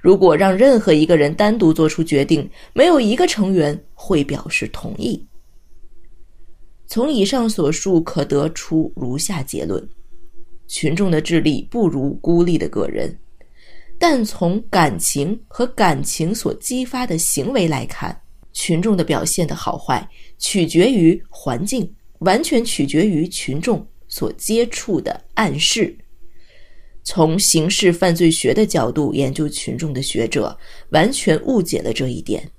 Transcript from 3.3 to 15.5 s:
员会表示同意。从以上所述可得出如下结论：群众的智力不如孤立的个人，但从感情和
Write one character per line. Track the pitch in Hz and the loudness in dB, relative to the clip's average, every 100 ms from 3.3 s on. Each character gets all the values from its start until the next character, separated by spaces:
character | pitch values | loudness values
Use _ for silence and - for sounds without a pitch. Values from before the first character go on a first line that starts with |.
| - 190 | 2 2
员 | 185 147 151 - | 2 2 -2 -12
会 | - - 165 | -16 -2 0
表 | 139 139 - | 0 -6 -4
示 | - 110 | -6 -6
同 | - 117 107 | -8 -10 -6
意。 | 120 196 - - - - - - - - - - - - - - - - - | -6 -6 -10 -16 -20 -20 -20 -18 -16 -16 -16 -18 -20 -18 -18 -16 -18 -18 -6
从 | 220 277 | -2 0
以 | 254 | 2
上 | 196 269 226 | 2 2 0
所 | 208 147 | 0 0
述 | 151 196 170 | 0 2 0
可 | 165 165 | 2 -4
得 | 139 139 156 | 0 0 0
出 | - - 160 156 | -6 -2 0 0
如 | - 127 135 | -4 -6 -4
下 | - 175 | -4 -4
结 | - 78 | -6 -6
论： | 78 95 - - - - - - - - - | -4 -4 -6 -14 -12 -12 -10 -8 -8 -10 -10
群 | - 151 | -4 -2
众 | 170 196 | 0 2
的 | 156 | 2
智 | 160 170 | 2 0
力 | 151 135 - | 2 0 -4
不 | 240 | 0
如 | 185 160 139 - | 0 2 -2 -2
孤 | - 170 | 2 4
立 | 175 165 | 4 2
的 | 85 | 0
个 | - 85 | -2 -2
人， | - 82 - - - - - - - - - | -2 -4 -6 -16 -20 -20 -20 -14 -14 -8 0
但 | 339 269 | 2 2
从 | 214 - 170 196 - | 0 0 0 0 0
感 | 196 156 87 | 2 2 0
情 | - 143 147 226 | -2 -2 -2 -4
和 | - | -8